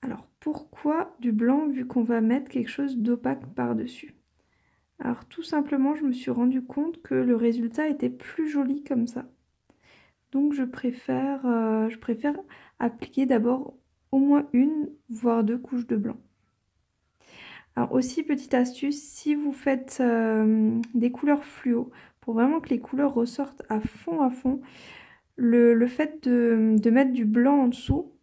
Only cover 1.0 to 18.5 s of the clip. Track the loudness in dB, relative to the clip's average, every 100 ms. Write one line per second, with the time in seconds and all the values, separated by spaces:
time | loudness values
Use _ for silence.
1 | -4 -6 -2 0 2 2 0 -4 -4 -2
2 | 0 2 2 0 -2 -6 -6 -4 -4 -2
3 | -2 -2 -2 -6 -8 -6 -2 -2 -4 -12
4 | -20 -20 _ _ _ _ _ _ _ _
5 | -6 -6 -10 -14 -4 -2 0 0 0 0
6 | -2 -4 -4 0 2 0 -4 -4 -4 -6
7 | -4 0 2 2 2 0 -4 -2 -4 -2
8 | -4 -6 -14 -6 -2 0 -2 -2 -4 -2
9 | -2 -6 -14 _ _ _ _ _ _ _
10 | _ _ _ 0 0 0 -4 -2 -6 -6
11 | -4 -2 -2 -2 0 0 2 2 0 -4
12 | -6 -2 -2 -4 -8 -20 -20 _ -4 -4
13 | -8 -2 2 2 2 -2 -4 -16 _ _
14 | _ 2 4 4 4 2 4 2 -4 -8
15 | _ -4 0 2 2 0 -4 -6 -2 -2
16 | -2 -8 _ _ _ _ _ _ _ _
17 | _ _ _ -20 -20 -20 _ -4 0 0
18 | -2 -4 -2 -4 0